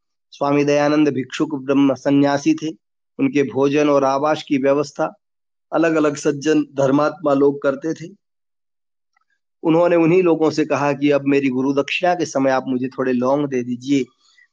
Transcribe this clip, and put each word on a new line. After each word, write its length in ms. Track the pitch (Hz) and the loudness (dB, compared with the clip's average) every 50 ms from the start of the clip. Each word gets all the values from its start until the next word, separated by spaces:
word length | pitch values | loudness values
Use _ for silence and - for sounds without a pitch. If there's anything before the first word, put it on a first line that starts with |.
| _ _ _ _ _ _ | _ _ _ _ _ _
स्वामी 320 | - - 139 143 143 147 143 | -10 -6 -2 0 0 0 2
दयानंद 460 | 143 143 147 147 147 151 151 151 147 | 2 2 2 2 2 2 2 2 0
भिक्षुक 460 | 131 127 123 - - - 160 143 147 | 0 -2 -6 -6 -6 -6 -4 -4 -4
ब्रह्म 380 | 135 131 135 139 139 139 135 131 | -6 -4 -2 2 2 2 2 0
सन्यासी 600 | 127 - 147 143 143 143 139 143 139 - 165 156 | 0 -2 0 2 2 4 2 2 0 0 0 0
थे, 160 | 156 156 156 160 - _ _ _ _ _ _ _ - | 0 -4 -8 -10 -12 _ _ _ _ _ _ _ -4
उनके 240 | 135 139 131 143 135 | -4 0 0 0 0
भोजन 460 | 123 107 131 139 143 139 151 147 147 | 0 0 0 0 2 2 2 2 2
और 140 | 143 139 135 | 2 2 2
आवास 400 | 135 139 135 147 151 156 151 - - | 2 0 0 0 0 -2 -2 -4 -4
की 100 | 151 135 | -2 0
व्यवस्था 560 | 131 139 139 147 143 143 - - 156 160 - _ _ _ _ _ _ _ _ _ _ _ 165 | 2 2 2 0 0 -4 -4 -6 -6 -6 -6 _ _ _ _ _ _ _ _ _ _ _ -2
अलग-अलग 420 | 160 165 165 160 156 151 151 147 | 0 0 0 2 2 0 0 -2
सज्जन 480 | 143 - 160 143 139 135 156 156 156 147 | -2 -2 -4 -4 -2 -2 0 0 0 0
धर्मात्मा 680 | - - 139 139 131 135 147 147 151 - - - 147 139 | -2 -2 -2 0 2 2 2 2 0 -2 -2 -2 0 2
लोग 280 | 139 143 143 139 143 | 2 2 2 2 0
करते 320 | - 143 135 131 160 160 160 | -2 -4 -4 -4 -6 -8 -8
थे। 200 | - 160 180 196 - _ _ _ _ _ _ _ _ _ _ _ _ _ _ _ _ _ _ _ _ _ _ _ _ _ _ _ _ - | -8 -10 -16 -18 -20 _ _ _ _ _ _ _ _ _ _ _ _ _ _ _ _ _ _ _ _ _ _ _ _ _ _ _ _ -2
उन्होंने 320 | 165 160 165 175 175 175 | 0 2 2 2 2 4
उन्हीं 280 | 170 165 160 170 185 180 | 4 4 4 4 4 4
लोगों 280 | 170 160 151 160 151 | 2 2 2 2 0
से 140 | 151 151 151 | 0 0 -2
कहा 280 | - 147 131 143 147 139 | -2 -2 -2 0 -2 -2
कि 180 | 127 143 147 | 0 0 0
अब 100 | 143 139 139 | 0 2 2
मेरी 240 | 139 143 139 139 139 | 0 0 2 2 0
गुरु 240 | 123 131 131 139 135 | 0 0 -2 0 0
दक्षिणा 420 | 139 135 - - - 180 175 180 | 0 -2 -2 -4 -2 0 0 0
के 100 | 165 156 | -2 -4
समय 260 | 139 - 139 135 135 | -4 -2 -2 0 2
आप 120 | 131 131 131 135 | 0 0 -2 -2
मुझे 200 | 131 123 131 127 | -4 -4 -4 -6
थोड़े 260 | - - 131 127 127 | -6 -4 -4 -2 -2
लौंग 340 | 123 123 127 139 147 147 139 | 0 0 0 0 0 0 -2
दे 160 | 131 123 120 | -4 -4 -4
दीजिए, 420 | 123 123 120 127 135 143 139 123 - _ _ _ _ _ _ _ _ | -4 -8 -8 -4 -2 -2 0 -2 -4 _ _ _ _ _ _ _ _